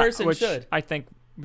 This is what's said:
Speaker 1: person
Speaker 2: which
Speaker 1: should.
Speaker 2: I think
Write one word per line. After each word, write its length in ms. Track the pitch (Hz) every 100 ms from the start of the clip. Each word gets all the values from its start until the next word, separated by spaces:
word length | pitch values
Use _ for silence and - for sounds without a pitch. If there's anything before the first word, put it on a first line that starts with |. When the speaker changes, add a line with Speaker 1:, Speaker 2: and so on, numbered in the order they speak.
Speaker 1:
person 220 | 151 - 170
Speaker 2:
which 120 | 156
Speaker 1:
should. 280 | 226 139 -
Speaker 2:
I 80 | 156
think 260 | 147 151 131 - _ -